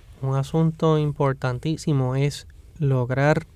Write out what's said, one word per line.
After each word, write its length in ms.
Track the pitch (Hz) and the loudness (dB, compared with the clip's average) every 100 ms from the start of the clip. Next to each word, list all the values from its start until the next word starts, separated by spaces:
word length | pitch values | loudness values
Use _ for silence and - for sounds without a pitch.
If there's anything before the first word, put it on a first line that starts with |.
| - - | -16 -8
un 120 | 135 | -4
asunto 640 | 135 135 160 165 160 160 156 | -2 0 0 0 2 2 2
importantísimo 1160 | 151 143 139 131 131 127 156 160 - 139 127 131 | 0 0 -2 0 -4 -4 -4 -4 -2 0 0 0
es 320 | 143 - - - - - | -2 -4 -14 -20 -20 -4
lograr, 640 | 143 131 123 131 143 156 - | 0 0 0 2 2 2 -2